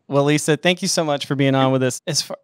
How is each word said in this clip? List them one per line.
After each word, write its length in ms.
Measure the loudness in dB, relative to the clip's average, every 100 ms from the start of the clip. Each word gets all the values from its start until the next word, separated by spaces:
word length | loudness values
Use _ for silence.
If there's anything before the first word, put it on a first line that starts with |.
| -4
well, 160 | 0
Lisa, 320 | 2 2 0 0
thank 240 | 0 0
you 80 | -2
so 160 | -2
much 220 | -2 -2 -2
for 80 |
being 200 | 0 2
on 160 | 4 2
with 120 | 2
us. 180 | 0 -4 -6
As 160 | -6
far, 160 | -6 -8